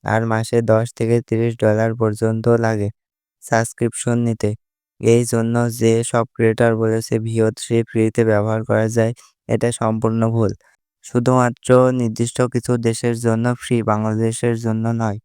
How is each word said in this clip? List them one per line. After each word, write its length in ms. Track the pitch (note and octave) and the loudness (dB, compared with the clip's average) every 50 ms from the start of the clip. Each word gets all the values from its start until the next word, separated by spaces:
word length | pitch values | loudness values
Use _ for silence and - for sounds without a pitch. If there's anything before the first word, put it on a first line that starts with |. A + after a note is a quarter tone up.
| - | -2
আর 180 | - G#2+ A2 A2+ | 0 0 0 0
মাসে 320 | A2+ A2 A2 A2+ - - A#2+ | 0 -2 -2 -2 0 -2 -2
দশ 260 | A#2 A2+ A2 A2 A2+ A#2 - | 2 2 2 2 2 -2 -6
থেকে 220 | - A#2 A2+ A#2 A#2+ | -6 -2 0 0 0
তিরিশ 320 | A#2 _ A2+ A2 A#2 A#2 A2+ | 0 _ -2 -2 0 -2 -2
ডলার 340 | A#2 - G#2+ G#2+ G#2+ A2 A2+ A2+ | 0 0 0 2 2 0 -2 -2
পর্যন্ত 500 | A#2+ A2+ A2 G#2+ G#2+ A2+ A2 A2+ A2+ A2 A#2+ A#2 A2+ | -2 -2 -2 -2 -2 -2 -2 -2 0 0 2 2 2
লাগে 300 | A2+ A2+ A2 G#2+ G2+ G#2 - _ _ _ _ _ _ _ _ _ - | 2 0 -2 -2 -4 -4 -6 _ _ _ _ _ _ _ _ _ -6
সাবস্ক্রিপশন 720 | - - A2+ A2+ - - - B2+ A#2 - - - A#2+ A#2+ | -2 0 0 0 -2 -4 -4 -4 -4 -4 -4 -4 -2 -2
নিতে। 320 | A#2+ A#2+ A#2 A2+ - - G#2 G#2+ - _ _ _ _ _ _ _ _ | 0 0 -2 -2 -2 -2 -4 -4 -6 _ _ _ _ _ _ _ _
এই 200 | A#2 A#2 A#2 A#2+ B2 | 2 4 4 4 2
জন্য 300 | A#2 - A#2 A2+ A2+ A#2 A#2+ A#2+ A#2+ A2+ | 0 -2 -2 -2 0 0 0 0 -2 -2
যে 180 | A#2+ A#2 A2+ A2+ A2+ A#2 | 0 2 2 2 2 0
সব 220 | - - A#2+ A#2 - | 0 0 0 -2 -2
ক্রিয়েটর 400 | _ - A#2 A2 A2 - A#2+ A#2 A2+ | _ 0 0 0 2 2 2 2 2
বলেছে 380 | A2 A2+ A2+ A2 A2+ A2+ - - A2+ | 2 0 0 0 -2 -2 -2 -4 -4
ভিও 280 | A2 A2+ A2+ A2+ A2 A2 | -2 -2 0 0 0 0
থ্রি 260 | G#2+ - - - A#2 A#2 A2+ | 0 -4 -6 -2 0 0 0
ফ্রিতে 380 | _ - A#2 A2 A2 - - A2+ | _ 0 0 0 0 2 2 2
ব্যবহার 360 | A2 G#2+ G#2 G#2 A2 A2 A2 A2 | 4 4 2 2 0 -2 -2 0
করা 240 | - A2 G#2+ A2 A2 | 0 0 0 2 0
যায়, 240 | A2+ A#2 A2+ A2+ A#2+ _ - _ _ _ _ - | 0 0 0 0 -2 _ -16 _ _ _ _ -4
এটা 200 | A2+ A2+ A#2 A#2+ | -2 -2 0 -2
সম্পূর্ণ 500 | A#2 - - A2 A2 A2 A2 A2+ A2 A2+ A2+ A2+ | -2 -2 -2 -2 -2 0 -2 -2 0 2 0 0
ভুল। 220 | A2+ A#2 A2 G2 G#2 - _ _ _ _ _ _ _ _ _ | 2 0 0 0 -2 -6 _ _ _ _ _ _ _ _ _
শুধুমাত্র 640 | - - B2+ A#2+ B2 B2+ B2+ B2 A#2+ A#2+ _ _ - B2+ B2+ B2+ B2+ B2+ | -4 -4 0 2 2 4 4 2 2 -2 _ _ 4 4 6 6 4 2
নির্দিষ্ট 440 | B2+ A#2+ A2+ A2 - A#2 A#2 - - B2+ B2 | 0 -2 -4 -2 -4 -4 -4 -2 -2 -2 -2
কিছু 200 | - B2 - - B2 | -2 -4 -2 -2 -2
দেশের 380 | A#2+ A2+ A#2 A2+ - - A#2+ A#2+ A2+ | 0 0 -2 -2 0 -2 -4 -2 0
জন্য 260 | A#2 A#2 A2+ A2+ A#2 B2 B2 | 0 0 0 0 0 -2 -2
ফ্রি, 220 | - - - B2+ A#2+ G#2+ | -4 -4 -2 -2 -2 0
বাংলাদেশের 720 | A2 G#2+ G#2+ A2 A2 A2 A2 A2+ A2+ A2+ - - A#2+ A#2 A2+ | 0 0 0 0 -2 -2 0 -2 -2 -2 -2 -4 -4 -4 -2
জন্য 260 | A#2 A2+ A2 A2 A2 A#2 A#2 | -2 -4 -2 -2 -2 -2 -2
নয়। 240 | A2+ A2+ G#2+ G2+ G#2+ | -2 -2 -4 -4 -6